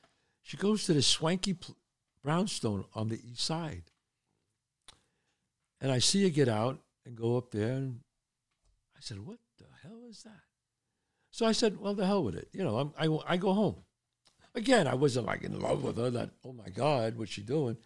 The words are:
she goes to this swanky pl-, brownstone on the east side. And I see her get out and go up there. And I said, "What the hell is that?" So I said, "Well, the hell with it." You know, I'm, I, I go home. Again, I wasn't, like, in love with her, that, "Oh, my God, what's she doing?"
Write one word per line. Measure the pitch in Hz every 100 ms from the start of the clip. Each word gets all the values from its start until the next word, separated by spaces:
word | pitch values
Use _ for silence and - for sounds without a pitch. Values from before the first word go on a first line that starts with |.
| _ _ _ _
she | - 143
goes | 202 214 -
to |
this | 147 123
swanky | - 160 185 196
pl-, | 170 - - _ _ _ _
brownstone | 139 170 202 - 117 101 - 110
on | 110
the | 110
east | 117 120 -
side. | 160 165 85 - _ _ _ _ _ _ _ _ _ - - _ _ _ _ _ _ _ -
And | 135
I | 127
see | - 196
her | 190
get | 147 123
out | 107 123 147 _ _ 120
and | 113
go | 117 123
up | 123
there. | 107 110
And | 131 135 123 - _ _ _ _ _ _ _ _ _
I |
said, | - 98
"What | 113 240 _ _
the | 139 131
hell | 170 226 240
is | 202
that?" | 220 196 _ _ _ _ _ _ _ _ _
So | - 226
I |
said, | 214 220 190
"Well, | 196
the | 208 185
hell | 202
with | 117 78
it." | -
You | -
know, | 170 107
I'm, | 147 -
I, | 160 151 135
I | 175
go | 190
home. | 196 185 87 - _ _ _ _ _ _ 247
Again, | 226 240 139
I | 127
wasn't, | 143 120 107
like, | 98
in | - -
love | - 98
with | - 107
her, | 123
that, | 117 107 _
"Oh, | -
my | 123 95
God, | 98 139 139 113 117
what's | 107
she | -
doing?" | 104 147 127 110